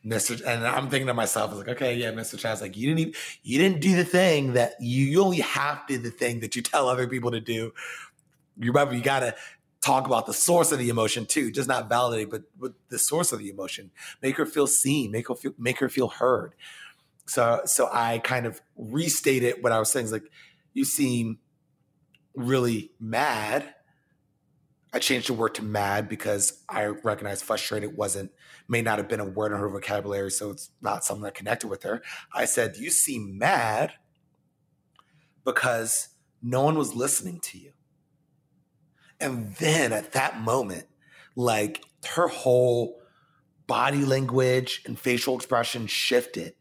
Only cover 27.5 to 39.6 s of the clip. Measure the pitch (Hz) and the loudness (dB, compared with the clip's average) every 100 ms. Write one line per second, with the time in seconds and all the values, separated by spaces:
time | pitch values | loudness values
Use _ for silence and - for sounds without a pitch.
27.5 | 110 - 107 104 - 104 98 95 _ - | -4 -2 -4 -6 -4 -2 -2 -6 _ -20
28.5 | - - 117 113 107 101 110 101 95 107 | -20 -2 0 2 0 0 -4 -4 -2 -2
29.5 | 104 101 98 98 104 101 101 98 - 104 | -2 -4 -4 -4 -4 -2 -4 -2 -4 -6
30.5 | 95 - _ 107 101 - 104 101 - 101 | -10 -16 _ -6 -4 -4 -6 -8 -8 -4
31.5 | 120 - 95 92 117 - - - - 117 | -4 -4 -8 -6 -6 -8 -16 -8 -2 0
32.5 | - 113 101 127 - - 123 101 95 135 | 2 0 -2 -2 0 0 -2 -8 -2 2
33.5 | 180 117 107 156 - _ _ _ _ _ | 2 2 0 -2 -4 _ _ _ _ _
34.5 | _ _ _ _ _ _ _ _ _ - | _ _ _ _ _ _ _ _ _ -2
35.5 | 127 127 117 113 - - _ _ _ 120 | 0 2 0 0 -4 -4 _ _ _ -2
36.5 | 127 147 156 123 117 127 - 95 87 - | 2 4 4 0 -2 0 -2 -4 -10 -12
37.5 | 92 143 _ _ _ _ _ _ _ _ | -12 -20 _ _ _ _ _ _ _ _
38.5 | _ _ _ _ _ _ _ 143 127 107 | _ _ _ _ _ _ _ -6 -4 -8
39.5 | 98 | -2